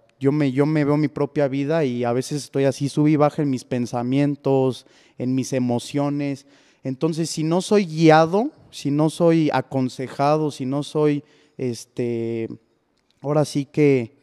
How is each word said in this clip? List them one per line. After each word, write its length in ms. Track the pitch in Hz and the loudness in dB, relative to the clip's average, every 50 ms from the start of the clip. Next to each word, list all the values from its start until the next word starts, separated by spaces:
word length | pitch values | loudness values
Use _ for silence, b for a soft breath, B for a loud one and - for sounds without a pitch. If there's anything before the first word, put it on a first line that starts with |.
| _ _ _ - | _ _ _ -2
yo 140 | 131 135 147 | 0 0 2
me, 200 | 151 147 135 123 | 2 0 0 2
yo 140 | 139 143 | 2 2
me 180 | 151 160 151 143 | 2 2 2 2
veo 120 | 139 147 | 2 2
mi 120 | 151 151 131 | 2 0 0
propia 400 | - 143 143 135 - 147 143 131 | -2 -2 -4 -2 0 0 0 0
vida 360 | 131 139 139 143 160 165 151 | 0 -2 -2 -2 0 0 0
y 200 | 127 123 120 120 | 0 -2 -2 0
a 80 | 120 120 | 0 0
veces 320 | 131 131 - 151 143 127 | 0 -2 -2 -4 -6 -6
estoy 200 | - - 139 139 | -4 -2 0 2
así, 240 | 135 127 - 143 135 | 0 0 0 -4 -4
sube 240 | - 156 151 151 156 | 0 2 2 4 4
y 40 | |
baja 260 | 143 147 147 - - 151 | 4 2 2 0 0 -2
en 80 | 143 | -2
mis 140 | 131 120 - | -2 -4 -4
pensamientos, 1200 | - 131 123 123 107 - 120 120 123 131 139 143 143 143 - - 139 135 135 131 131 117 - - b b b b b b b | -4 -4 -4 -4 -4 -4 -4 -2 0 0 2 2 0 0 -2 0 0 2 2 2 2 0 -4 -10 b b b b b b b
en 160 | 127 127 131 | -4 -2 -2
mis 180 | 131 123 - 135 | -2 -2 -2 -2
emociones. 920 | 131 127 123 120 120 - - - 143 143 143 143 143 143 143 139 131 - b b b b b b b b | -2 0 0 -2 -2 -4 -4 -4 -2 -2 -2 -2 -2 -4 -4 -6 -8 -10 b b b b b b b b
Entonces, 480 | 135 131 - 160 160 160 151 165 151 | -8 -6 -2 -2 -2 -2 -2 -4 -4
si 140 | - 160 156 | -4 -4 -2
no 160 | 160 170 190 180 | 0 0 0 0
soy 240 | - 214 208 202 | 2 2 2 2
guiado, 640 | 160 156 160 165 156 156 160 165 160 180 202 247 311 - - - - | 0 0 4 6 8 8 8 6 4 2 0 -2 -2 -6 -12 -20 -20
si 200 | - - - 143 | -14 -8 -4 -2
no 180 | 143 147 156 156 | 0 2 2 0
soy 400 | - - 175 165 165 165 156 143 - | 0 2 2 4 4 4 2 2 0
aconsejado, 1000 | 131 - - - 135 127 123 - - 131 117 - - 139 147 156 156 156 147 | -2 -2 -2 -4 -4 -4 -4 -4 -8 -10 -8 -4 0 0 2 2 2 0 -2
si 160 | 131 - 131 | -4 -6 -6
no 160 | 127 139 147 139 | -4 -4 -4 -6
soy, 400 | - - 151 151 151 147 147 - b b b b b b | -4 -2 0 2 2 0 -2 -4 b b b b b b
este, 920 | b 131 123 117 - - - _ - 123 120 117 113 113 113 117 113 113 - 113 - _ _ _ _ _ _ _ _ _ _ _ _ | b -6 -6 -6 -8 -12 -12 _ -6 -4 -4 -2 -4 -4 -4 -4 -4 -6 -6 -8 -12 _ _ _ _ _ _ _ _ _ _ _ _
ahora 240 | - 139 151 156 143 | -6 -2 0 0 0
sí 220 | - - 147 139 | 0 -2 -4 -6
que, 500 | - - 151 147 143 139 127 117 110 _ _ | -4 0 2 4 4 4 2 0 -2 _ _